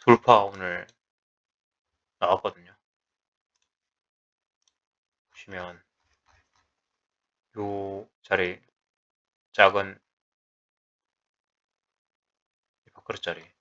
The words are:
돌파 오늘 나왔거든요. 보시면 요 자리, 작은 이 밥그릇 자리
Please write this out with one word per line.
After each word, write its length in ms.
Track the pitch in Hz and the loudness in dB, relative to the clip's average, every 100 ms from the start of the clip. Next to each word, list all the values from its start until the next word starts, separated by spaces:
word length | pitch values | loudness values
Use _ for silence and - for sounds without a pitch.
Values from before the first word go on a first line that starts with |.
돌파 420 | - 117 - 110 | 4 6 8 6
오늘 420 | 98 95 92 87 95 _ _ _ _ _ _ _ _ _ _ _ _ - | 4 -8 -10 -10 -12 _ _ _ _ _ _ _ _ _ _ _ _ -6
나왔거든요. 560 | 90 95 104 87 87 98 _ _ _ _ _ _ _ _ _ _ _ _ _ _ _ _ _ _ _ _ _ _ _ _ _ | -2 -2 -4 -12 -20 -20 _ _ _ _ _ _ _ _ _ _ _ _ _ _ _ _ _ _ _ _ _ _ _ _ _
보시면 520 | - - 95 90 87 _ _ _ _ _ _ _ _ _ _ _ _ _ _ _ _ _ 110 | -20 -18 -14 -14 -18 _ _ _ _ _ _ _ _ _ _ _ _ _ _ _ _ _ -10
요 500 | 101 101 98 98 110 _ | -8 -8 -8 -12 -16 _
자리, 400 | - 98 90 92 _ _ _ _ _ _ _ _ _ | -4 -2 -2 -6 _ _ _ _ _ _ _ _ _
작은 460 | - 98 101 98 95 _ _ _ _ _ _ _ _ _ _ _ _ _ _ _ _ _ _ _ _ _ _ _ _ _ _ _ _ _ | 4 4 4 -4 -10 _ _ _ _ _ _ _ _ _ _ _ _ _ _ _ _ _ _ _ _ _ _ _ _ _ _ _ _ _
이 60 | |
밥그릇 320 | - - 101 | -20 -14 -12
자리 180 | - 82 80 _ | -10 -12 -14 _